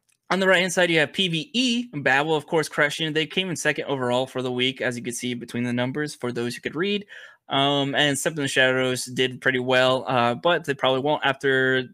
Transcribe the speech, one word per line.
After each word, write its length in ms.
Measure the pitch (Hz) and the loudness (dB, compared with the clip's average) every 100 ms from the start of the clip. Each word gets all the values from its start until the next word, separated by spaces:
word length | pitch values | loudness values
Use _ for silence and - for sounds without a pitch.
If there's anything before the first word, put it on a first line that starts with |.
| _ _ - | _ _ -4
on 100 | 180 | 0
the 80 | 190 | 4
right-hand 240 | 180 185 | 4 4
side, 160 | 185 175 | 2 2
you 80 | 160 | 2
have 120 | 143 | 0
P 160 | - 190 | 0 -2
V 220 | 160 - | -2 -4
E, 360 | 233 254 240 240 | -2 0 -2 -4
Babel, 420 | 143 139 135 156 | -4 0 2 2
of 120 | 151 - | 0 0
course, 240 | 165 147 | -2 0
crushing 380 | - 143 - 160 | 0 0 0 -4
it. 40 | |
They 140 | 156 151 | -2 -2
came 240 | 185 190 | -4 -4
in 60 | 156 | -2
second 280 | 151 147 | -2 -2
overall 420 | - 139 123 123 131 | -4 -2 0 0 0
for 140 | 131 | -4
the 100 | 127 | -4
week, 300 | 123 131 131 | 0 -2 0
as 160 | 127 120 | -4 -4
you 60 | |
can 100 | 123 | -8
see 220 | 120 123 | -6 -6
between 300 | 123 120 120 | -6 -6 -4
the 100 | 123 | -2
numbers, 400 | 123 123 151 147 | -2 -2 -4 -6
for 180 | - 123 | -6 -6
those 220 | 120 120 | -4 -6
who 80 | 120 | -6
could 120 | 123 | -8
read. 300 | 151 196 208 202 - - - - | -4 -2 -4 -6 -20 -20 -20 -4
Um, 440 | 135 139 143 139 | 0 0 0 0
and 240 | 123 147 135 | 0 0 0
Step 120 | 170 | -4
in 60 | 156 | -4
the 120 | 135 | -2
Shadows 560 | 139 131 127 131 127 | 2 4 4 0 -2
did 380 | 131 127 131 123 | -6 -2 -2 0
pretty 160 | 131 127 | 0 0
well, 480 | 127 127 127 131 110 | 2 4 6 2 2
uh, 260 | 127 120 | 2 2
but 300 | 120 170 165 | 2 2 0
they 80 | 151 | 0
probably 280 | 131 131 131 | 0 2 2
won't 260 | 143 151 139 | 0 0 0
after 580 | 135 139 131 131 131 123 | 0 2 2 2 0 -2